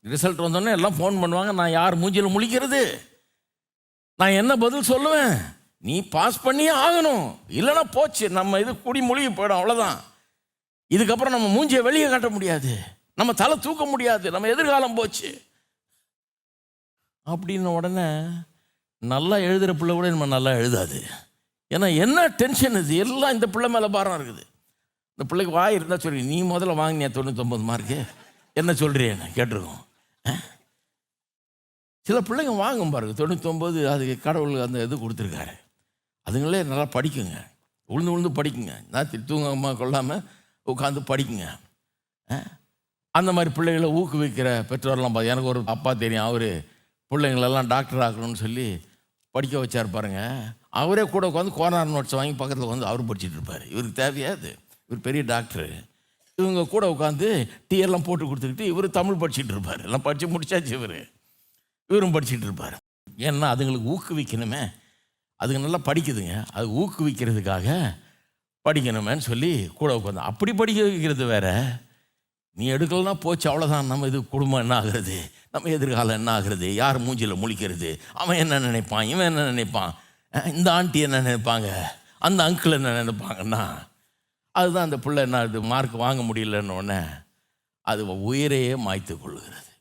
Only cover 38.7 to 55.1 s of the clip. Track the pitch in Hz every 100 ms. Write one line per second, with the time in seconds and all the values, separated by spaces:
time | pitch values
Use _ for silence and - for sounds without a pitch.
38.7 | 57 - 127 151 117 127 151 143 135 139
39.7 | 120 127 139 131 180 - _ _ _ -
40.7 | 127 139 143 135 135 135 110 82 - _
41.7 | _ _ _ _ _ _ 131 - - _
42.7 | _ _ _ _ 160 185 175 165 139 165
43.7 | 165 165 160 180 147 147 113 127 120 110
44.7 | 127 131 131 127 113 113 127 127 123 110
45.7 | 113 143 123 113 113 110 120 113 85 76
46.7 | _ _ _ _ 147 143 127 123 135 123
47.7 | 127 135 131 120 107 117 110 110 120 120
48.7 | 87 - _ _ _ _ 127 139 139 127
49.7 | 123 110 110 104 95 113 131 110 110 _
50.7 | 107 156 202 196 190 185 156 190 - 165
51.7 | 175 160 147 123 135 139 143 135 131 120
52.7 | 123 107 117 113 98 92 76 - - -
53.7 | 92 120 113 135 139 135 185 80 - _
54.7 | _ _ 117 120